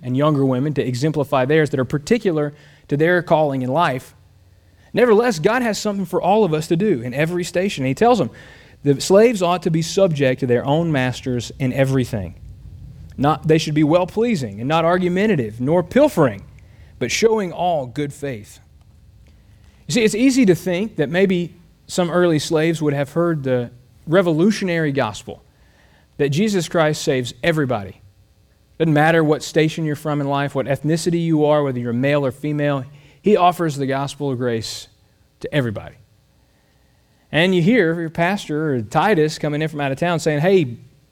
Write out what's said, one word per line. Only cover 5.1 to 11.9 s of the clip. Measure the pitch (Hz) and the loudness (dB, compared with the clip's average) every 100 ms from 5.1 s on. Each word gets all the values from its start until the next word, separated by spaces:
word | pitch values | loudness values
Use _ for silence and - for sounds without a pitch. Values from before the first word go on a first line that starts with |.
| 208 240 165 | 4 4 0
God | 190 247 | 0 0
has | 233 202 | -2 -2
something | 214 202 | -4 -4
for | 180 180 | -4 -2
all | 170 214 | 2 2
of | 196 | 2
us | 156 156 | 0 0
to | 170 | 0
do | 214 139 | 2 0
in | 123 | -2
every | 127 160 175 | -4 -2 -2
station. | 175 175 196 160 | -4 -2 -2 -2
He | 131 | -2
tells | 135 226 233 | 2 4 4
them, | 120 - - - - - | 0 -6 -20 -20 -20 -6
"The | 143 139 | 0 0
slaves | - 190 233 214 | 4 6 6 4
ought | 175 180 | 0 0
to | 180 | 0
be | 165 | -2
subject | 160 - 196 143 131 131 | 0 2 2 2 0 0
to | 127 | 0
their | 120 139 | 0 2
own | 151 170 | 0 2
masters | 143 127 123 131 123 - - | 0 0 -2 -4 -6 -6 -4
in | 131 | -2
everything." | 135 135 | 0 0